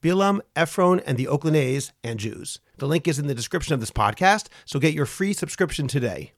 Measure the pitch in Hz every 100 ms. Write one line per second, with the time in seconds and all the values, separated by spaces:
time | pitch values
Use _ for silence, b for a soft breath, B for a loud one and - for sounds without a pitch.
0 | 160 185 196 202 - - 160 - 180 180
1 | - 123 131 143 160 156 131 135 139 _
2 | 117 113 107 - - - _ _ 139 160
3 | 160 143 147 127 117 180 - 147 113 -
4 | 104 110 185 208 - B B 143 147 151
5 | 143 - 196 202 - - 180 - 139 139
6 | 120 80 76